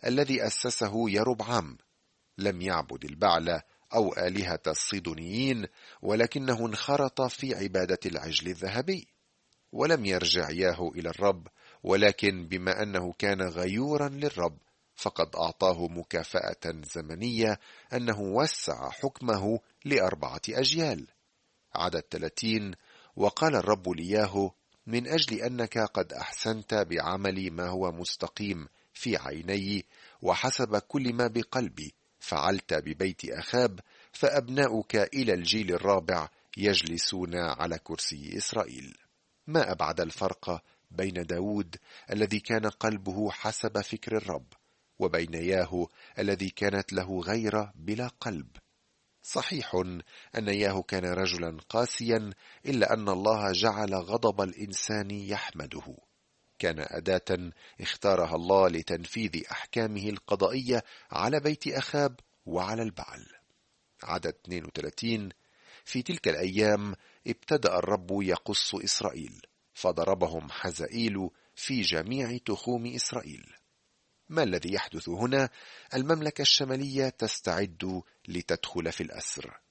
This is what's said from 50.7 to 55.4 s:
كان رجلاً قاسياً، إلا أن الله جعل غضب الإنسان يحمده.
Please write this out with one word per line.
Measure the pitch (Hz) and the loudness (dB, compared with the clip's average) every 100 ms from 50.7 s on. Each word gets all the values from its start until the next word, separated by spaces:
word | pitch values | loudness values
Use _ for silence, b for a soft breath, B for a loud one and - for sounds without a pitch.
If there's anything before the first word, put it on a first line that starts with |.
| 98 | 2
كان | 90 95 | -2 -2
رجلاً | 90 90 95 90 85 80 - | 0 0 0 -2 -4 -8 -2
قاسياً، | 110 123 - 117 113 107 98 B B - | 0 0 -2 0 0 0 -12 B B -2
إلا | 135 104 | 2 4
أن | 110 101 | 4 2
الله | 92 104 110 101 | 2 4 4 2
جعل | 92 110 104 104 | 2 2 2 0
غضب | 95 87 113 113 101 | -2 -2 2 2 2
الإنسان | 95 85 101 95 - 107 101 | -2 -2 -8 -6 -4 -2 -2
يحمده. | 101 98 101 | -6 -4 -6